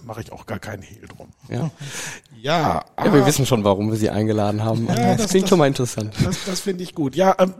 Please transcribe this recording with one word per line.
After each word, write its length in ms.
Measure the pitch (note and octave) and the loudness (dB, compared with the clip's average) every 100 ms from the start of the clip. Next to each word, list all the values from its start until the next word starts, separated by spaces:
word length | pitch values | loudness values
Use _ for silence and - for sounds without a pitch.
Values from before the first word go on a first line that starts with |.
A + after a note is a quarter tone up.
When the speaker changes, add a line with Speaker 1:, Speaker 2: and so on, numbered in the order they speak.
Speaker 1:
mache 160 | A2+ A2 | -14 -14
ich 120 | - | -14
auch 120 | - - | -16 -12
gar 140 | G2+ | -12
keinen 240 | G#2+ G2 | -10 -14
Hehl 240 | - - - | -16 -20 -20
drum. 220 | - - - - | -20 -20 -20 -10
Speaker 2:
Ja. 220 | A#2 E3 - C#3+ - - - _ A#2 | -6 -6 -8 -14 -12 -12 -14 _ -10
Speaker 1:
Ja, 420 | B2+ E3+ D3 E2 - - | -2 0 0 -2 -6 -6
Speaker 2:
Ja, 120 | G#3+ | 4
wir 100 | D3 | 4
Speaker 1:
ah. 20 | C3 | 4
Speaker 2:
wissen 200 | C#3 B2+ | 2 2
schon, 180 | A#2+ | 2
warum 260 | G2+ G2 G#2+ | 2 2 0
wir 80 | A2 | 0
Sie 120 | G#2+ | 0
eingeladen 520 | G2+ A2 G#2+ G#2 G#2+ | 0 0 0 0 -2
haben. 240 | A2+ A2+ A#2 | -2 -2 0
Speaker 1:
Ja, 60 | A#3 G3 | 2 2
Speaker 2:
Das 40 | F3+ | 2
Speaker 1:
das, 80 | G#3 | 2
Speaker 2:
klingt 140 | F#3+ | 2
Speaker 1:
das, 60 | F#3 | 4
Speaker 2:
schon 100 | F#3 | 4
mal 80 | C#3 | 4
interessant. 460 | C3+ B2 - G#2 G#2+ | 2 -4 -4 -8 -2
Speaker 1:
das, 220 | E3+ F#3 G3 | -2 0 -6
das 140 | F#3 | -6
finde 240 | G3+ F3+ | -4 -6
ich 100 | F3+ | -8
gut. 220 | - C3+ C#3 | -4 -4 2
Ja, 180 | F#3+ - | 2 4
ähm, 140 | F#3 - | 2 0